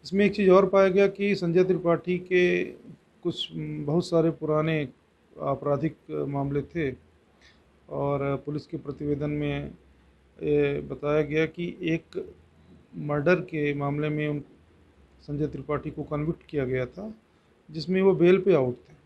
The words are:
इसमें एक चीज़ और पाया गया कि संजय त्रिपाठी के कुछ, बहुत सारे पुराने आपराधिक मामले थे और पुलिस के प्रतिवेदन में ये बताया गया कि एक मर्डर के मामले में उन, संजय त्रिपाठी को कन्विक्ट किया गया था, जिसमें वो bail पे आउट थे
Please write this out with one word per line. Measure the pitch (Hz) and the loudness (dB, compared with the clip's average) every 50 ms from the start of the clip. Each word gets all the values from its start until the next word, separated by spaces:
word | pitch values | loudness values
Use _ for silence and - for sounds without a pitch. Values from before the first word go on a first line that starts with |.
| - | -10
इसमें | - 180 196 208 | -2 2 2 2
एक | 196 202 | 2 2
चीज़ | 208 202 185 | 4 6 8
और | 180 190 202 | 8 8 6
पाया | 185 202 196 196 190 | 6 6 4 4 6
गया | 180 196 196 | 6 4 4
कि | 196 196 - 202 202 202 | 4 2 0 0 0 0
संजय | 190 180 170 170 185 185 | 0 0 2 4 4 4
त्रिपाठी | 185 185 165 175 170 170 160 - 180 180 180 | 4 2 0 2 2 0 0 0 -4 -4 -4
के | 180 - 185 180 180 180 180 180 92 - - - - - 160 _ _ _ _ _ | -2 0 2 4 4 4 2 0 -2 -4 -8 -16 -20 -20 -20 _ _ _ _ _
कुछ, | _ 175 - - - - | _ -6 -4 -4 -8 -8
बहुत | 160 165 151 151 151 151 147 143 151 175 175 | -8 -10 -8 -8 -8 -8 -4 0 0 0 0
सारे | - 170 165 160 165 | 2 2 2 2 2
पुराने | 160 - 156 151 151 151 156 160 160 151 147 123 - _ _ _ _ _ _ _ _ - | 0 -2 -4 -2 0 0 2 0 0 -2 -2 -6 -10 _ _ _ _ _ _ _ _ -8
आपराधिक | - 139 139 131 135 143 143 139 147 160 156 _ _ - 156 151 143 139 | -4 -4 -4 -2 0 -2 -2 0 -2 -4 -6 _ _ -10 -6 -6 -6 -4
मामले | 143 139 139 139 143 143 139 | -4 -4 -4 -2 -4 -4 -6
थे | - - 170 156 131 123 - _ _ _ _ _ _ _ _ _ - _ _ _ _ _ _ _ - | -6 -6 -4 -4 -4 -6 -8 _ _ _ _ _ _ _ _ _ -20 _ _ _ _ _ _ _ -10
और | 151 143 139 143 143 139 139 139 139 135 - | -6 -4 -2 -2 -2 -2 -2 -4 -4 -4 -6
पुलिस | 147 151 151 - | -8 -8 -8 -10
के | _ - | _ -12
प्रतिवेदन | 143 123 143 139 - 147 147 147 139 147 147 | -12 -10 -12 -12 -8 -4 -4 -4 -2 -2 -4
में | 151 147 147 147 143 143 143 139 - - _ _ _ _ _ _ _ _ _ _ _ - | -4 -4 -4 -4 -4 -6 -8 -10 -14 -18 _ _ _ _ _ _ _ _ _ _ _ -8
ये | - 151 147 147 143 143 143 147 143 139 | -2 0 2 2 2 2 0 -4 -6 -8
बताया | 139 131 - 147 151 156 | -10 -6 -2 0 0 0
गया | 151 143 147 156 160 | 0 0 0 0 0
कि | 156 156 170 175 175 - - 170 | -2 -2 -8 -8 -8 -8 -6 -2
एक | 165 160 165 - _ - 185 - - - - - _ _ _ _ _ - - _ _ - 170 | -2 -2 -2 -4 _ -10 -10 -10 -10 -16 -20 -20 _ _ _ _ _ -20 -20 _ _ -14 -10
मर्डर | 151 147 147 147 139 170 185 170 143 | -6 -4 -2 0 2 2 2 2 0
के | - 165 156 147 147 143 | -6 -4 -2 -2 -2 -2
मामले | 143 143 143 143 147 151 151 | -2 -4 -4 -2 -2 -2 -2
में | 151 151 151 151 | -2 -2 -2 -2
उन, | 147 147 - - - _ _ _ _ _ _ _ _ _ - _ _ _ | -4 -6 -8 -12 -20 _ _ _ _ _ _ _ _ _ -20 _ _ _
संजय | - - 147 143 151 | -12 -8 -4 -4 -4
त्रिपाठी | - - 139 131 - 147 139 - 156 | -4 -4 -10 -6 -4 -6 -4 -4 -8
को | 156 - | -10 -10
कन्विक्ट | 143 - 151 147 151 160 160 - _ - | -8 -6 -6 -4 -4 -4 -4 -6 _ -8
किया | - 147 135 | -4 -4 -2
गया | 127 131 131 127 | -2 -2 -4 -4
था, | 123 - 180 202 220 214 _ _ _ _ _ _ _ _ _ _ - | -6 -8 -14 -14 -14 -14 _ _ _ _ _ _ _ _ _ _ -14
जिसमें | 151 160 143 170 185 185 | -12 -10 -4 -2 0 4
वो | 190 196 180 | 4 4 4
bail | 151 170 175 185 190 | 6 6 6 6 6
पे | 185 202 175 | 6 4 4
आउट | 147 131 123 123 | 4 4 0 -2
थे | - - - - _ _ | -6 -12 -20 -20 _ _